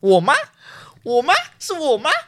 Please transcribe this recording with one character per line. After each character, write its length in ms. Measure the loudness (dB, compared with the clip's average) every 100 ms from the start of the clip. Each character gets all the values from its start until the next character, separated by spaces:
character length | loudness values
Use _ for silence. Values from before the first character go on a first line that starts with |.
我 200 | 4 2
妈？ 140 | 4 0 -2 _ -20 -20 -20 -18
我 200 | -4 -2
妈？ 120 | 2 0 -2 _
是 140 | -10
我 240 | -6 -2 -2
妈？ 140 | 0 -4